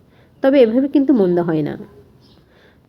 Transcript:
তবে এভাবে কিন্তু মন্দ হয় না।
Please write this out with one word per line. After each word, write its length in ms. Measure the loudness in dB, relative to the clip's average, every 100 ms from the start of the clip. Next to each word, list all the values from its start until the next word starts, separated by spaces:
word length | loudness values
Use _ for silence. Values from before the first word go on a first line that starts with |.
| _ _ _ _
তবে 180 | 0 2
এভাবে 280 | 2 2 0
কিন্তু 240 | 0 0
মন্দ 260 | 2 2 0
হয় 240 | -2 -2
না। 160 | -4 -8 -16 -20 -20 _ _ _ _ _ _ _